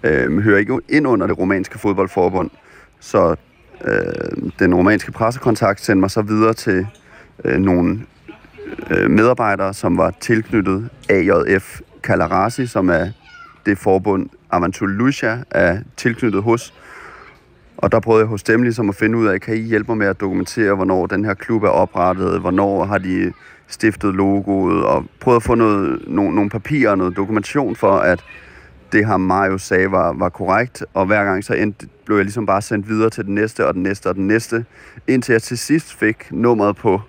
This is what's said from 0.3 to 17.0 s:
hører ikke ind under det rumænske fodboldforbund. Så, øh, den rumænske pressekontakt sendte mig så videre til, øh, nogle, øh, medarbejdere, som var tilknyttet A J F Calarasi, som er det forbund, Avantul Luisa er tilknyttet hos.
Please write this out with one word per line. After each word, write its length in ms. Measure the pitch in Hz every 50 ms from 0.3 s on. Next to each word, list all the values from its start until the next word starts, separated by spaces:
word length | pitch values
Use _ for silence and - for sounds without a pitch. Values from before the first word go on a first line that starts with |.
| 76 95
hører 180 | 104 107 101 98
ikke 200 | 104 98 - - - -
ind 180 | - 151 151
under 200 | 135 120 101 92
det 100 | 101 104
rumænske 420 | 101 92 95 95 92 95 - - -
fodboldforbund. 680 | - 104 98 95 98 95 - 98 90 90 92 92 90 - - _ _ - - - - _ _ _
Så, 360 | - - - 107 90 82 82 - _ _ _ _ _ - - - -
øh, 180 | - 55 50 50 50 50 50 50 50 - - - - - -
den 160 | 98 90 90
rumænske 360 | 87 90 101 107 101 - -
pressekontakt 680 | - - 113 113 123 127 - 127 110 - 117 98 98 -
sendte 180 | - - 104 95
mig 120 | 95 98
så 100 | - 113
videre 320 | 107 104 107 107 110 113 113
til, 340 | - - 117 95 92 95 104 - - _ - - - - - _ - -
øh, 140 | - 64 90
nogle, 420 | 95 98 90 87 87 87 87 110 113 - _ _ _ - - - - - - - - - - - - -
øh, 220 | - 92 95 -
medarbejdere, 640 | - 104 110 120 127 127 117 107 101 98 98 95 98
som 240 | - - 98 87
var 160 | 87 82 85 85 -
tilknyttet 720 | - - 117 110 110 - - 110 92 92 95 95 113 123 - - - -
A 60 | 104
J 440 | 95 85 95 95 85 73 - 98 98
F 200 | - - - - - _ - - -
Calarasi, 640 | - 98 87 87 85 92 92 95 113 120 - 131
som 220 | 120 - 107 92 90
er 180 | 85 80 78 95 113 _ _ - - - - - - - _
det 120 | 101 101
forbund, 520 | 98 - 104 95 95 95 107 98 92 - - - - _ _
Avantul 400 | - 90 87 85 - - 107 98
Luisa 460 | 98 101 120 135 139 - - 110 113 123 131 _
er 280 | - - 90 87 87 101 - - -
tilknyttet 460 | - - 127 113 - - 113 98 95 101
hos. 300 | 117 113 120 - - _ - - - - -